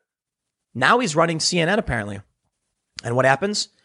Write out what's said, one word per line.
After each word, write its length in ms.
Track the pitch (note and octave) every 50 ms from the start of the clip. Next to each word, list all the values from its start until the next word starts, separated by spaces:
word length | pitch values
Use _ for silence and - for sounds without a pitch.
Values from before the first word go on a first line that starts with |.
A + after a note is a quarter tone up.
| _ _ _ _ _ _ _ _ _ _ _ _ _ _ _
Now 260 | A#2+ C3 C#3+ G#3 B3
he's 140 | B3+ G3 D3
running 240 | D#3+ E3 E3+ E3 D#3+
C 200 | - - - F3
N 100 | D#3+ D#3+
N 100 | G3 G#3+
apparently. 440 | - - C3+ A2+ G#2 G#2 G2 G2+ - _ _ _ _ _ _ _ _ _ _ _ _ _ _ - -
And 100 | B2 A#2+
what 120 | B2 B2+
happens? 420 | C3 C3+ C3+ F#3+ G3+ G#3 - - - _ _